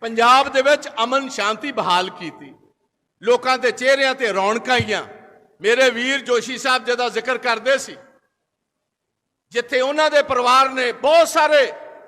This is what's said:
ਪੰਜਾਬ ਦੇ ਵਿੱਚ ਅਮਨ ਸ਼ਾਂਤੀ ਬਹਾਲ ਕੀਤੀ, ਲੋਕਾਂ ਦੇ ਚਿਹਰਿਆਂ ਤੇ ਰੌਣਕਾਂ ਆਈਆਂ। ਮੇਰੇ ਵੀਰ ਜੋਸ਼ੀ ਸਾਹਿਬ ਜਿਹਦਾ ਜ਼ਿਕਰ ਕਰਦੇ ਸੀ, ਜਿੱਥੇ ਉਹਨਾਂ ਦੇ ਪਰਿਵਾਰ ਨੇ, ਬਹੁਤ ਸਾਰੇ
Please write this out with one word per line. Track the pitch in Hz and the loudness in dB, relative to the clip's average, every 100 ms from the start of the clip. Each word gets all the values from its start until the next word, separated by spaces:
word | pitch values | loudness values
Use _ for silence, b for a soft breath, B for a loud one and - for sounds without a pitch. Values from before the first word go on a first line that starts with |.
ਪੰਜਾਬ | 226 226 233 262 277 | -6 2 6 6 4
ਦੇ | 262 | 2
ਵਿੱਚ | 269 294 277 - | 2 2 -2 -6
ਅਮਨ | 233 269 269 | -2 -2 -4
ਸ਼ਾਂਤੀ | - 202 214 294 | -4 -4 -4 -6
ਬਹਾਲ | 226 185 180 185 | -6 0 0 -2
ਕੀਤੀ, | - 165 - 143 - _ _ _ _ _ _ | -8 -14 -16 -20 -20 _ _ _ _ _ _
ਲੋਕਾਂ | 202 247 254 254 | 0 0 0 -2
ਦੇ | 247 | -2
ਚਿਹਰਿਆਂ | - 254 277 269 262 | 0 0 2 0 -2
ਤੇ | 233 | -2
ਰੌਣਕਾਂ | 190 196 226 226 247 | 0 0 -2 0 -2
ਆਈਆਂ। | 214 190 123 - - - _ _ | -2 -6 -8 -16 -20 -20 _ _
ਮੇਰੇ | 190 240 262 | 0 2 2
ਵੀਰ | 233 254 277 | 0 -2 -4
ਜੋਸ਼ੀ | 233 240 226 247 | -2 -2 -2 -6
ਸਾਹਿਬ | 269 254 240 | -2 -2 -2
ਜਿਹਦਾ | 240 240 | -4 -4
ਜ਼ਿਕਰ | 208 226 240 | -4 -4 -4
ਕਰਦੇ | 240 220 233 269 | -2 -2 0 -2
ਸੀ, | 262 143 - _ _ _ _ _ _ _ _ _ _ _ _ _ _ | -2 -16 -20 _ _ _ _ _ _ _ _ _ _ _ _ _ _
ਜਿੱਥੇ | 240 240 262 | -8 -4 -2
ਉਹਨਾਂ | 262 302 311 | -2 0 2
ਦੇ | 294 | 2
ਪਰਿਵਾਰ | 277 254 247 254 269 | 0 0 2 4 2
ਨੇ, | 262 247 | 0 -4
ਬਹੁਤ | 226 254 330 320 | -2 2 4 4
ਸਾਰੇ | - 302 294 240 - - - | 2 2 4 2 -2 -18 -20